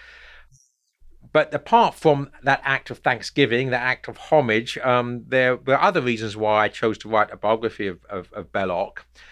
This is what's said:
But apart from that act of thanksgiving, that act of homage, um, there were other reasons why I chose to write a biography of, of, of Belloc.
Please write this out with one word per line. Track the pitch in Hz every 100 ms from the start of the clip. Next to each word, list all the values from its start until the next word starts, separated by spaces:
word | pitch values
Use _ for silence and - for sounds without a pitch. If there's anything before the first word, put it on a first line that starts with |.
| - - - - - _ _ _ _ _ - - -
But | 156 147
apart | 147 - 233 196
from | - 156 139 139 -
that | 135 139
act | 139 135 -
of | 120
thanksgiving, | 139 120 - 147 127 120 131
that | 123
act | 127 123 -
of | -
homage, | - 156 120 110 123 -
um, | 131 123 120 120
there | 117 127 127
were | 123 - 135
other | 196 175
reasons | 123 110 110 104
why | 107 107
I | 104
chose | - 113 101
to | 107
write | 110 104
a | 98
biography | 104 113 113 - 98
of, | 87 -
of, | 98 87
of | 104 85
Belloc. | 104 95 87 - - - - -